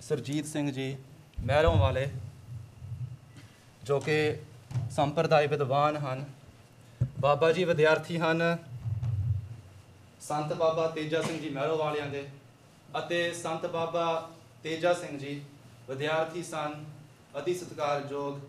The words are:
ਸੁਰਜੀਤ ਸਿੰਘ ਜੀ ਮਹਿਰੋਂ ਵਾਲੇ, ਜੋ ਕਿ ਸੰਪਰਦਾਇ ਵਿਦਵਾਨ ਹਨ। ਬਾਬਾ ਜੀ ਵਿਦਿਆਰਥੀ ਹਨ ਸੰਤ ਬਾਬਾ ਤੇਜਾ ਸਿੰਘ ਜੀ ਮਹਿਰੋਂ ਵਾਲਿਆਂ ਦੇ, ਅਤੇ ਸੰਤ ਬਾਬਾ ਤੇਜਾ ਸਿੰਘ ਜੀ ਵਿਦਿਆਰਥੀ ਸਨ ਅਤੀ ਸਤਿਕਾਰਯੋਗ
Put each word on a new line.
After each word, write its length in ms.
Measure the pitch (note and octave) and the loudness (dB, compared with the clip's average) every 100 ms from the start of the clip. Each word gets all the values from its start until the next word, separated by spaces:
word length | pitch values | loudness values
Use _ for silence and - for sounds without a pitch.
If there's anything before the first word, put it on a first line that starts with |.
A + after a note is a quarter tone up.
ਸੁਰਜੀਤ 460 | - D3 A#2 D3+ D3 | -4 -4 -2 -4 -2
ਸਿੰਘ 260 | D#3 D3 | -2 -2
ਜੀ 260 | C3 C3+ C3+ - - - - B2 | -2 -4 -6 -12 -20 -14 -6 2
ਮਹਿਰੋਂ 300 | C#3+ E3 D#3+ | 4 6 6
ਵਾਲੇ, 340 | C3+ C3 C#3 - - - - - - - - - - - - - - - - - | 4 2 -2 -6 -12 -14 -16 -16 -16 -16 -12 -10 -10 -12 -18 -20 -20 -20 -20 -14
ਜੋ 160 | - C#3 | -2 0
ਕਿ 380 | C#3 D3+ D3+ - - - - - - | 2 2 2 -2 -8 -20 -6 -4 -2
ਸੰਪਰਦਾਇ 560 | - C#3+ D3+ D#3+ D#3 D3 | 0 2 2 4 6 6
ਵਿਦਵਾਨ 500 | D3 C3 C#3 D3 D3+ | 2 2 4 4 2
ਹਨ। 280 | C#3+ C3 C#3 - - - - - - - - - | -4 -6 -8 -14 -20 -20 -20 -20 -20 -4 -4 2
ਬਾਬਾ 320 | C3+ C#3+ E3 | 4 6 6
ਜੀ 120 | E3 | 4
ਵਿਦਿਆਰਥੀ 540 | F3 E3 D#3 D#3 D#3 E3+ | 2 6 6 6 2 0
ਹਨ 400 | E3 E3 E3+ E3+ - - - - - - - - - - - - - - - - | 2 4 2 2 -4 -8 -4 -2 -2 0 0 -2 -4 -14 -18 -20 -20 -20 -20 -18
ਸੰਤ 320 | - D3+ D3+ | -4 -2 -2
ਬਾਬਾ 340 | D#3+ D#3+ D#3+ D#3+ | 2 2 2 0
ਤੇਜਾ 360 | D#3 D#3 D#3+ | -2 0 0
ਸਿੰਘ 180 | D#3 D#3+ | 0 -4
ਜੀ 100 | D3+ | -6
ਮਹਿਰੋਂ 280 | C3+ D3+ D#3+ | -2 0 0
ਵਾਲਿਆਂ 280 | D3+ D3+ C#3+ | 0 -2 -4
ਦੇ, 220 | C#3 C#3 - - - - - - D#3+ | -6 -8 -14 -20 -20 -20 -20 -10 -8
ਅਤੇ 340 | - E3+ E3+ | -2 0 0
ਸੰਤ 340 | E3+ E3 D#3+ F3 | -2 -4 -4 -4
ਬਾਬਾ 640 | E3 E3 E3+ E3 D#3+ - - - - | -4 -2 0 0 0 -4 -14 -20 -12
ਤੇਜਾ 320 | D#3 D#3+ F3 | -6 0 2
ਸਿੰਘ 240 | F3 D#3 C#3+ | 2 -2 -8
ਜੀ 260 | C#3 C#3+ C#3+ - - - - | -8 -8 -10 -18 -20 -18 -10
ਵਿਦਿਆਰਥੀ 540 | C3+ D3 D#3+ E3 F3 | -4 0 0 0 -4
ਸਨ 420 | E3 D#3 D3+ D3+ D3+ - - - - C#3+ | -6 -4 -4 -6 -12 -16 -20 -20 -12 -6
ਅਤੀ 160 | F3+ | -2
ਸਤਿਕਾਰਯੋਗ 840 | F3 E3+ D#3 D3 C#3+ C3 C#3+ C#3+ C#3+ | -4 -6 -4 0 0 -2 -4 -4 -6